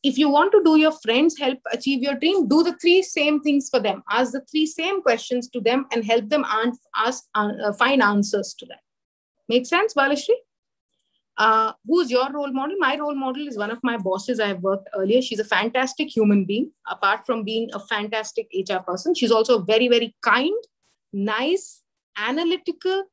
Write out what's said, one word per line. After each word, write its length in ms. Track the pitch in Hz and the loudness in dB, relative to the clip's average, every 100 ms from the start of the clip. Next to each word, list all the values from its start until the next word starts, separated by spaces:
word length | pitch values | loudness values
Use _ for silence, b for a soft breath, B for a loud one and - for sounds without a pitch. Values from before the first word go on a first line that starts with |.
if 160 | 277 254 | -2 2
you 100 | 302 | 4
want 240 | 285 370 | 4 6
to 100 | 415 | 6
do 120 | 320 311 | 6 6
your 160 | 311 | 4
friends 460 | 311 220 240 320 311 | 0 0 2 2 2
help 200 | 277 262 - | -4 -4 -6
achieve 300 | 226 262 269 | -6 -2 -2
your 120 | 277 | -2
dream, 340 | 277 311 392 240 | 0 0 2 4
do 140 | 302 | 4
the 140 | 339 - | 2 0
three 220 | 339 370 | 4 4
same 380 | 370 - 294 302 | 2 0 0 2
things 280 | 294 285 269 | 2 0 0
for 120 | 254 | 0
them. 220 | 208 196 - | 0 -4 -2
Ask 220 | 311 254 | 0 0
the 100 | 269 - | -4 -4
three 160 | 302 311 | -2 -2
same 360 | - 330 392 | -2 -4 0
questions 460 | 277 226 - 247 247 | 0 0 0 -6 -4
to 100 | 247 | -2
them 260 | 214 254 269 | 0 0 0
and 120 | 240 | -4
help 240 | 214 233 214 | 0 0 2
them 160 | 294 - | -2 0
an-, 300 | 214 233 240 _ 208 | -2 -2 -4 _ -4
ask, 280 | 226 262 _ | -2 -4 _
uh, 380 | 214 208 - 208 | -2 -2 -2 -6
find 280 | 208 247 277 | 0 2 4
answers 520 | 208 208 202 202 196 - | 4 2 0 -2 -4 -12
to 80 | - | -20
that. 140 | - _ _ _ _ _ _ - | -20 _ _ _ _ _ _ -2
Make 180 | 233 247 | -2 2
sense, 280 | 339 440 | 0 0
Balashri? 420 | 285 269 285 - 494 _ _ _ _ _ _ _ _ _ - | 0 0 0 0 -2 _ _ _ _ _ _ _ _ _ 0
Uh, 360 | 214 220 220 - 208 | 2 4 0 -4 -2
who's 240 | 339 285 | 0 2
your 200 | 247 262 | 0 0
role 200 | 294 285 | -4 -4
model? 240 | 262 285 403 | -4 -4 -2
My 180 | 277 294 | 0 0
role 160 | 294 | -4
model 320 | 285 262 254 294 | -4 -4 -6 -8
is 80 | 220 | -6
one 140 | 208 | -6
of 80 | 233 | -4
my 140 | 247 233 | -4 -2
bosses 440 | 190 185 208 226 | -2 -4 -4 -2
I 80 | 208 | -2
have 120 | 185 | -2
worked 280 | 190 196 196 | -2 -4 -4
earlier. 280 | - 190 240 | -4 2 2
She's 160 | 254 214 | 0 -6
a 60 | |
fantastic 680 | 208 190 220 254 262 - 302 | -2 0 0 0 -2 -4 -4
human 300 | - 208 202 | 2 4 4
being. 260 | 190 208 302 _ - | 2 -2 -4 _ -14
Apart 380 | 185 196 220 | -4 -2 -2
from 200 | - 226 | -4 -4
being 260 | 208 220 226 | -4 -4 -6
a 80 | 208 | -10
fantastic 680 | - 214 208 220 220 - 220 | -6 -6 -4 -6 -6 -8 -6
H 180 | 185 190 | -6 -4
R 120 | 190 | -4
person, 320 | - 185 302 | -4 -6 -2
she's 160 | 349 240 | 0 2
also 280 | 226 226 233 | 2 4 2
a 60 | |
very, 240 | 185 220 247 | 2 2 2
very 260 | 233 226 _ | 0 -6 _
kind, 400 | 233 233 294 440 - _ _ _ _ | 0 2 0 -4 -8 _ _ _ _
nice, 680 | 202 202 220 277 381 - - _ _ _ - | -6 -4 -2 -2 -2 -4 -20 _ _ _ -8
analytical, 840 | 220 285 339 359 - 330 370 381 392 | -4 -2 -2 -2 -6 -6 -4 -4 -6